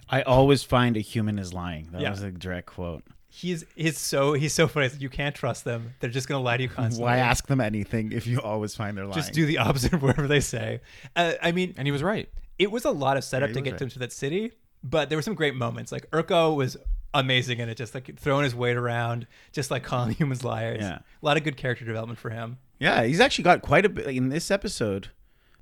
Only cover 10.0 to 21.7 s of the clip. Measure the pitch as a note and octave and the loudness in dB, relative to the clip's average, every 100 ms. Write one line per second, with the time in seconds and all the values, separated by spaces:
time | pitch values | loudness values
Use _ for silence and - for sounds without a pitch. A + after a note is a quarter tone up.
10 | C3+ C#3 C#3 D3 - A#2+ A2 A2+ - - | 2 2 4 2 2 -4 -4 -6 -10 -20
11 | - - E3+ D3+ E3+ E3+ F3+ F3+ C#3 C#3+ | -8 0 0 2 0 0 -2 -2 -2 0
12 | E3+ G#3 - - - - G3 A#3 D4 F3 | 0 0 -4 -10 -12 -14 -8 -4 -2 0
13 | C3+ C#3 - C#3+ C#3 B2 C#3 F#2 C3 B2+ | 0 0 0 -2 -2 -4 -6 -6 -8 -8
14 | B2 - C#3 F3 A3+ - _ _ B2+ D#3 | -10 -6 -4 -2 -4 -8 _ _ -2 0
15 | C#3 D#3 D3 F3+ D3+ B2+ A#2 A#2 A#2 B2+ | 0 0 -2 0 0 0 -4 -4 -8 -10
16 | - D#3 D#3+ F3 D#3+ D3+ B2+ - - - | -4 -2 2 4 4 4 0 -2 -4 -4
17 | - C#3+ C3 B2+ B2+ A#2 A#2 A2 A#2+ C3+ | -2 0 2 2 2 -4 -4 -6 -8 -10
18 | B2+ - D3 C#3 C#3+ A#2+ A#2+ A#2+ A#2+ A#2 | -14 -6 0 2 2 0 0 0 0 0
19 | A#2+ A#2+ A#2 - - - C3+ C3 - B2+ | -2 -4 -8 -18 -10 -6 -2 -4 -2 -2
20 | A2+ G#2+ D3 B2+ A#2+ A2+ A2+ A#2 G2+ D#2 | 0 0 0 0 -4 -4 -4 -4 -6 -6
21 | - - D3+ D3+ D3+ B2+ C3 | -14 -4 2 2 0 -4 -4